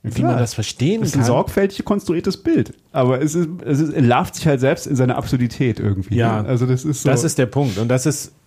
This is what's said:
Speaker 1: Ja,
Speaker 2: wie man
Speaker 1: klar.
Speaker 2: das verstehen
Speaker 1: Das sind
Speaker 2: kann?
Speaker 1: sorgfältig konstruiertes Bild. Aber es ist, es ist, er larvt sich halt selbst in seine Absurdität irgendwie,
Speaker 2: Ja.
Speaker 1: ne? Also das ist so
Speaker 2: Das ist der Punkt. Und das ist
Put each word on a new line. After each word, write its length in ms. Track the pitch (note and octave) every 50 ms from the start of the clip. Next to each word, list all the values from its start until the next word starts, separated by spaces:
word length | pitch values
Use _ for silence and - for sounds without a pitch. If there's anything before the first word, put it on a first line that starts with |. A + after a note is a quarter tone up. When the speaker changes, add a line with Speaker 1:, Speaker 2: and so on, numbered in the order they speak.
| _
Speaker 1:
Ja, 120 | A2 G#2+
Speaker 2:
wie 60 | -
man 100 | B2+ B2+
Speaker 1:
klar. 80 | B2 B2
Speaker 2:
das 140 | A#2+ A2 -
verstehen 480 | - G#2+ - - - B2 D3+ G#3 A3+
Speaker 1:
Das 100 | A3+ E3+
sind 100 | C#3 C#3+
Speaker 2:
kann? 60 | B2
Speaker 1:
sorgfältig 560 | A#2+ B2 C3+ F#3 - - G3+ G3 G3 G3 - -
konstruiertes 520 | - G3+ G3+ - - F3+ E3+ F#3+ G3+ F#3
Bild. 360 | - - D#4+ E4 - A2+ - - _ _ _ -
Aber 280 | C#3+ B2+ B2+ C3 B2+
es 140 | D3 D3+ D3+
ist, 140 | E3+ F3 D#3 F3 F3 -
es 140 | - D3+ C#3
ist, 140 | D#3+ D#3 -
er 80 | -
larvt 340 | C#3 A#2 A#2+ C3 F3+ - -
sich 120 | - -
halt 120 | E3 C#3+ B2+
selbst 280 | B2+ C3+ E3 - -
in 80 | - D3
seine 200 | B2 B2+ B2 B2
Absurdität 640 | C3 C3+ - - B2+ B2 A#2 - - C#3 B2 A2 -
irgendwie, 360 | - G#2+ G2 F#2+ F#2 - -
Speaker 2:
Ja. 260 | A#2+ A#2 A2+ A2+ G#2+
Speaker 1:
ne? 60 | G#2 -
Also 160 | C3 A#2 B2+
das 180 | B2+ B2+ B2+ C3
ist 180 | D#3 C#3+ - -
so 60 | -
Speaker 2:
Das 140 | C#3 D#3 D#3+
ist 140 | E3 -
der 80 | - C3
Punkt. 300 | G#2+ - C3+ C#3+ B2+ G2
Und 120 | F#2+ A2+ A#2
das 160 | B2+ B2+ -
ist 260 | D#3 C#3 - - - _ _ _